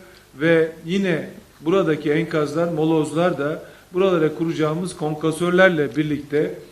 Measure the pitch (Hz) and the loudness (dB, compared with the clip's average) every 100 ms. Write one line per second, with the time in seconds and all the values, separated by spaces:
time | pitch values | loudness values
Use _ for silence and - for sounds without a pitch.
0 | - - - 131 160 165 160 160 165 196 | -18 -20 -20 -2 2 4 2 -4 -4 0
1 | 190 156 - - - - 147 190 160 151 | 0 -2 -4 -14 -20 -6 0 2 2 0
2 | 156 151 165 160 143 151 170 156 160 160 | 0 0 0 -2 -2 -2 -2 0 2 2
3 | 143 151 180 147 143 170 - - - 180 | 0 0 0 0 -4 -6 -10 -20 -8 0
4 | 190 175 156 151 165 160 151 160 180 - | 2 2 0 0 -2 0 -2 -2 -6 -6
5 | 156 156 160 160 175 180 190 160 139 131 | -6 -2 -2 -2 0 4 4 4 0 -2
6 | 151 143 - 147 180 - - | -2 -4 -2 -2 -2 -6 -16